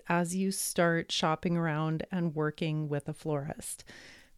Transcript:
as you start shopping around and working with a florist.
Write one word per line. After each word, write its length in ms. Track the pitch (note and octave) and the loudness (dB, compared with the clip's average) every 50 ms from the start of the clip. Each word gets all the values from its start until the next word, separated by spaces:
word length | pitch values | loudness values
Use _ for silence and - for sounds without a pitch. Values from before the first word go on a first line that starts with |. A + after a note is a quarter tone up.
| - - | -2 0
as 260 | F3 F3 F3 E3+ F3+ | 2 2 2 2 0
you 160 | F#3+ F#3+ G3 | 0 0 0
start 640 | G3 - - - - - E3+ E3+ E3 E3 E3+ - | 0 -2 -4 -2 2 4 4 4 4 2 0 -2
shopping 440 | - - - D#3+ D#3 - - F3+ E3+ | -2 0 2 2 2 2 2 0 2
around 480 | E3+ E3 D#3+ D3 D3+ D#3 D#3 D#3+ D#3 - - | 2 2 2 0 0 0 0 0 -2 -2 -2
and 240 | F#3+ F3+ E3+ E3+ D3 | -2 0 0 0 0
working 540 | D#3 D3+ D3+ D3+ - F3 D#3+ D#3 D#3 D#3 D3 | 0 0 0 0 -2 -2 -2 0 0 0 0
with 200 | C#3+ C#3+ - - | -2 -2 -2 -4
a 40 | |
florist. 720 | D3+ - - D#3+ D3+ C#3+ C#3 D#3 - - - - - - - - - - - - - - - - - | -8 -6 -4 -2 -2 -2 -2 -4 -6 -8 -8 -10 -10 -12 -14 -18 -20 -20 -20 -20 -20 -20 -20 -20 -14